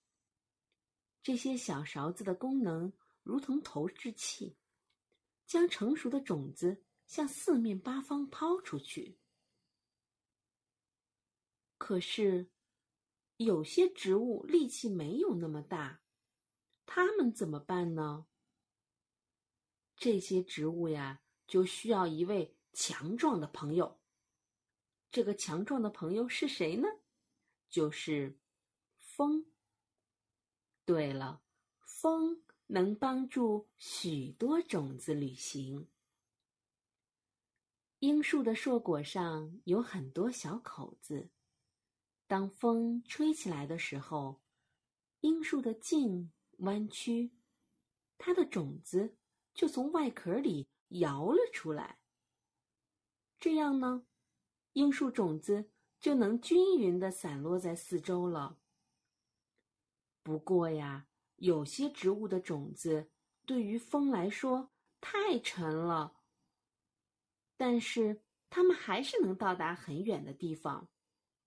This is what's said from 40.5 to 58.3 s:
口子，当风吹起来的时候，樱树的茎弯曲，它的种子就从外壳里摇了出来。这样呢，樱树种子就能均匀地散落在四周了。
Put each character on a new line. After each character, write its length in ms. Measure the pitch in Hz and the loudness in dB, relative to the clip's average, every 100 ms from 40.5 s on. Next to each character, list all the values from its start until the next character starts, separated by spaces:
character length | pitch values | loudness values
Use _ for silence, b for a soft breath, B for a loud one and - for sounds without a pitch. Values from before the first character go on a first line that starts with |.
| 226 | -8
口 360 | - - - - | -10 -12 -14 -14
子， 280 | - 143 165 _ _ _ _ _ _ _ _ _ - | -10 -8 -8 _ _ _ _ _ _ _ _ _ -4
当 200 | 190 196 | -2 -2
风 540 | - 233 233 233 233 | 0 2 4 2 -2
吹 320 | - - 311 | -4 0 2
起 160 | 311 190 | 2 -2
来 160 | 147 143 | -4 -4
的 100 | 170 | -4
时 220 | - 139 | -4 -6
候， 420 | - 151 135 135 _ _ _ _ _ _ _ _ | -6 -6 -6 -10 _ _ _ _ _ _ _ _
樱 200 | 302 320 | 0 0
树 180 | 311 285 | 0 -2
的 140 | 240 | -2
茎 560 | 220 - 311 233 180 170 - _ - | -4 0 2 2 0 -6 -14 _ -6
弯 300 | 185 208 214 | -2 -2 -4
曲， 440 | - 240 233 240 - _ _ _ _ _ _ _ - | -6 -2 -2 -2 -8 _ _ _ _ _ _ _ -6
它 160 | 370 | 0
的 140 | 359 - | 2 2
种 340 | 190 139 147 | 0 -4 -6
子 320 | - 185 226 - _ _ _ | -2 0 0 -6 _ _ _
就 120 | - 320 | -2 0
从 240 | 254 277 | 0 0
外 180 | 330 262 | 0 0
壳 260 | - 170 | -2 -4
里 340 | 220 277 147 135 _ _ | -2 0 -2 -6 _ _
摇 420 | 175 160 139 175 | -2 -2 0 2
了 60 | 349 466 | 2 2
出 200 | - 156 | -2 -6
来。 260 | 151 - - _ _ _ _ _ _ _ _ _ _ _ _ _ _ | -6 -8 -14 _ _ _ _ _ _ _ _ _ _ _ _ _ _
这 160 | 330 311 | 2 4
样 240 | 294 269 | 4 2
呢， 260 | 254 254 - _ _ _ _ _ _ | 0 -2 -8 _ _ _ _ _ _
樱 180 | 262 285 | 4 4
树 200 | 269 262 | 4 0
种 280 | 240 180 156 | 2 0 0
子 320 | - 202 208 _ _ _ | 0 0 -2 _ _ _
就 160 | 302 | 2
能 260 | 269 202 233 | 4 4 2
均 380 | - 349 381 339 | 4 6 6 6
匀 200 | 185 180 | 4 2
地 120 | 190 | 0
散 300 | 180 165 139 | -4 -6 -4
落 180 | 156 180 | -2 0
在 160 | 180 | -2
四 260 | 170 - 175 | -6 -4 -4
周 280 | 165 180 | 0 0
了。 300 | 175 | 0